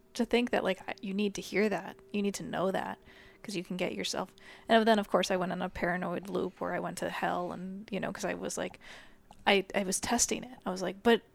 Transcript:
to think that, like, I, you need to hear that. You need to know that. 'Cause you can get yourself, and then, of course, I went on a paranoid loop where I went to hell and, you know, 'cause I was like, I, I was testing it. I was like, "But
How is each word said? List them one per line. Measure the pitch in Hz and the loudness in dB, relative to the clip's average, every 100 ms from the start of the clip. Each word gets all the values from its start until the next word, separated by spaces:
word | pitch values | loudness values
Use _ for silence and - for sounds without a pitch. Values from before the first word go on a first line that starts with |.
| _ - | _ -4
to | 233 | 2
think | 233 247 | 2 2
that, | - | 2
like, | - 185 - | 2 -2 -6
I, | - | -8
you | 196 | -4
need | 190 208 190 | -2 0 -2
to | |
hear | - 180 214 | -2 0 2
that. | 175 190 - - | 0 -4 -14 -6
You | 208 | -2
need | 202 196 | -2 -2
to | |
know | 165 160 185 | -4 0 0
that. | 185 - - - - - - | 0 -4 -8 -14 -20 -20 -18
'Cause | - 190 | -8 -8
you | |
can | 180 180 | -6 -4
get | 175 | -2
yourself, | 196 180 - 185 - - - - | -2 -4 -4 -6 -10 -20 -14 4
and | 226 220 | 6 8
then, | 214 | 4
of | 196 | 4
course, | 185 185 | 2 4
I | 185 | 2
went | 180 | 0
on | 180 | -2
a | 185 | -4
paranoid | - 175 180 175 180 185 | -2 0 0 -2 -4 -4
loop | 180 185 - | -2 -2 -4
where | 180 | -4
I | 175 | -2
went | 175 175 | -4 -4
to | 175 | -6
hell | - 175 175 180 | -2 -2 0 -4
and, | 170 185 190 220 | -6 -8 -10 -6
you | 190 | -4
know, | - | -4
'cause | 196 180 | -4 -4
I | |
was | 175 185 - | -4 -4 -4
like, | 185 - - - - - - - - | -6 -8 -16 -18 -20 -20 -20 -2 4
I, | 196 185 196 | 4 4 -2
I | |
was | 190 - | 0 -2
testing | - 240 - - | 0 2 2 0
it. | 247 254 - | -6 -8 -6
I | |
was | 185 | -4
like, | 185 190 | -4 2
"But | 240 226 - | 4 4 2